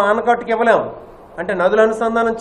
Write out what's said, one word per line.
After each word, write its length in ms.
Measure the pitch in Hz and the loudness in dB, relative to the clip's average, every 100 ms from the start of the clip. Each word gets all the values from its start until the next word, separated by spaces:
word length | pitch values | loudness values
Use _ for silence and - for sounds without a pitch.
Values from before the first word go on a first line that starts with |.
| 202 | 4
ఆనకట్టుకి 440 | 220 226 233 240 226 | 0 0 -2 0 -2
ఇవ్వలేం, 280 | 233 175 - - - - - - | 2 2 0 -10 -18 -20 -18 -12
అంటే 140 | 180 | -6
నదుల 280 | 185 180 214 | 0 0 4
అనుసంధానం 540 | 220 220 233 226 226 226 | 2 2 -2 -2 -2 -2